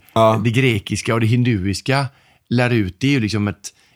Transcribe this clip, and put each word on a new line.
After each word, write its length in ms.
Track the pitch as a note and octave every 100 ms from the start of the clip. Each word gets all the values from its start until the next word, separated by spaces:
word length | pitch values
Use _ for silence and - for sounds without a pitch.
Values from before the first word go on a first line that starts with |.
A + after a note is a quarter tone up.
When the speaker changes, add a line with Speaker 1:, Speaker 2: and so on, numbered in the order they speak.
| _
Speaker 1:
Ja. 280 | A2+ A2 A2
Speaker 2:
det 80 | A#2
grekiska 640 | A#2 C3 G#2+ - G#2+ -
och 60 | A2+
det 80 | A2
hinduiska 800 | B2 B2 G#2+ F#2+ F#2 - C3+ C3 - _ _ _
lär 200 | B2 A#2+
ut, 260 | A#2+ F#2 -
det 80 | C3
är 40 |
ju 80 | C#3+
liksom 280 | G#2+ G#2+ G#2
ett, 260 | F#2+ - - _